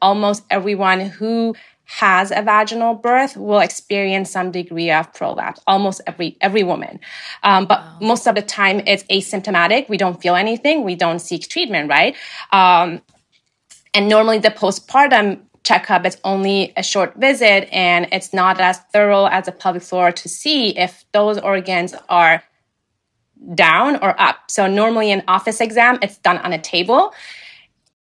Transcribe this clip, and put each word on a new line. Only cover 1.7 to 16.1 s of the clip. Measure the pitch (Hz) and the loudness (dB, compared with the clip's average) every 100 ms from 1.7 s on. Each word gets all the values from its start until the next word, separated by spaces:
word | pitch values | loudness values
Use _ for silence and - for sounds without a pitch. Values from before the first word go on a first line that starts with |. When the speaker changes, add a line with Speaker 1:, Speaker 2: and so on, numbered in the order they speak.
| _ | _
Speaker 1:
has | - - 202 185 196 | -14 -2 2 2 0
a | 202 | -2
vaginal | 214 214 214 226 233 | 2 2 2 -2 -2
birth | 226 240 254 269 202 | -2 0 0 0 -4
will | 208 208 | 0 2
experience | 175 - - 202 196 190 190 | 0 -4 -6 -4 -2 -4 -4
some | 185 180 | -6 -6
degree | 180 175 165 170 | -8 -8 -6 -2
of | 156 165 | 0 -2
prolapse, | - - - - - - | -6 -8 -6 -8 -6 0
almost | 196 202 190 - | 0 0 -6 -10
every, | 165 165 - | -8 -10 -4
every | 196 214 | 0 0
woman. | 180 165 - - - - - - | 0 -2 -8 -16 -20 -18 -18 -2
Um, | 202 190 190 | 2 4 4
but | 196 | 0
Speaker 2:
Wow. | - 165 | -2 -6
Speaker 1:
most | 220 233 240 | -2 0 0
of | |
the | 208 | 0
time | 208 - 196 196 196 | -2 -2 0 0 0
it's | 196 | -2
asymptomatic. | - 196 - 202 208 180 170 233 269 | 0 -4 -2 -8 -2 0 2 0 -2
We | 202 | -2
don't | 190 175 | -2 -2
feel | 175 | 0
anything. | 180 214 233 294 311 | 0 0 -2 0 0
We | 202 | -2
don't | 175 175 170 | -2 -2 -4
seek | - 170 - | -6 -10 -8
treatment, | 330 311 175 147 | -6 -4 -2 0
right? | 147 208 - - - - | 2 2 -2 -14 -16 0
Um, | 196 185 175 175 175 _ _ _ _ _ _ _ - _ | 4 6 4 2 -4 _ _ _ _ _ _ _ -20 _
and | 208 202 | 0 4
normally | 214 220 220 | 4 4 2
the | 214 | 0
postpartum | 214 196 190 - 262 285 240 208 185 _ _ | 0 -2 -2 0 2 4 4 2 -4 _ _
checkup | - 233 - 185 | 0 0 2 0
is | 185 | -2